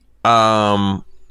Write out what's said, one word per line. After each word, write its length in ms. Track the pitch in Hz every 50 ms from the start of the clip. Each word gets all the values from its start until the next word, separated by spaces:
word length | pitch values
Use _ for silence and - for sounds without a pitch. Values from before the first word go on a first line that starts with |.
| _ _ _ _ -
Um, 800 | 117 117 113 110 110 110 107 104 104 101 101 101 98 98 92 - - - - - -